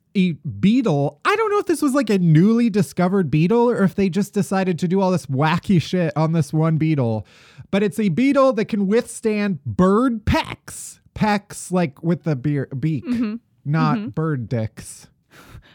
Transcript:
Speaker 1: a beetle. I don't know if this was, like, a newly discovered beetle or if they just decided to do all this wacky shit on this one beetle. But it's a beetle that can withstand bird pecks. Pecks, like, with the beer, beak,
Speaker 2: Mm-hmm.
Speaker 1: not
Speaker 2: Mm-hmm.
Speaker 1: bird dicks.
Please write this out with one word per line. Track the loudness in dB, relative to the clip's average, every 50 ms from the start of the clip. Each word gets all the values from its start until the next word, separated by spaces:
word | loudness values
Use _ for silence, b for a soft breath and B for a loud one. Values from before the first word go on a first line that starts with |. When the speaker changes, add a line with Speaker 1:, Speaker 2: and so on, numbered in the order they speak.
| _ _ -2
Speaker 1:
a | 0 0 0 0
beetle. | -4 -8 -10 -4 0 2 2 4 4 2 2 0 0 0 -2 -4 -4 -2
I | 0 0
don't | 0 0 0
know | 0 0
if | 0
this | 0 -2 0
was, | 0 0 2
like, | 0 2 2
a | 0 2
newly | 4 4 4 6 4 4 4 2 0 0
discovered | 0 0 -2 -2 -2 -2 -2 0 0 0 0 0
beetle | 2 2 2 2 2 2 2 2
or | 2 2 0
if | 0 2
they | 0 -2 0
just | 0 -2 -4 -2 -2
decided | -4 -2 -2 -2 -2 0 -2 -2 -2
to | -2 0
do | 0 0
all | 2 0
this | 0 -2 -2
wacky | -4 -2 0 0 2 0 0 0 2 2 2
shit | 2 0 -2 -2 -2 0 0
on | 0 0 0 0
this | 0 0 0 0
one | 0 2 2 2
beetle. | 0 0 0 0 0 0 0 -2 -4 -6 B B B B B B B B -4
But | -2 0 0
it's | 0 0 0
a | 0 0
beetle | 0 2 2 2 4 4 4 4 2
that | 0 -2
can | -4 -2 -2 -2
withstand | 0 0 0 -2 -4 -8 -6 -4 -2 -2 0 -2 -2 -4 -4 -6
bird | -6 0 2 4 4 4 4 2 0 -2 -2 -2
pecks. | 0 0 0 0 -4 -8 -14 _ -18 -18 -18 -18 -18 -20 -20 _ _ _
Pecks, | -2 0 0 0 0 -2 -6 -14 -16 -8 -4 -2
like, | 0 0 -2 -4 -4 -2
with | -2 -2 0 -2
the | -2 -4
beer, | -2 -2 -2 -2 -2 -4 -4 -6 -4
beak, | -2 -2 -2 -2 -4
Speaker 2:
Mm-hmm. | -4 -2 -2 -2 -4 -4 -8 -12 _ _ _ _
Speaker 1:
not | -2 0 0 2 2 0 -2
Speaker 2:
Mm-hmm. | -4 -6
Speaker 1:
bird | -6 -4 -4 -2 -2 -4 -4 -4
dicks. | -4 -4 -4 -6 -8 -14 -18 -18 -20 -20 -20 -20 _ _ _ B B B B B B B B B B